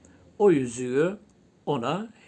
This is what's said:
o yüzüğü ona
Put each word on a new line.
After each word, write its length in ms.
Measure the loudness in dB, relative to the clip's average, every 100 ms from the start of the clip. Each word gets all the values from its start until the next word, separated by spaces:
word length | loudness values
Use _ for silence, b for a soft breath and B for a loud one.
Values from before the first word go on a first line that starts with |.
| b b b 0
o 120 | 4
yüzüğü 680 | 4 0 -6 -4 0 0 -2 -14 _ _ _ -6
ona 460 | -4 -2 -4 -8 -16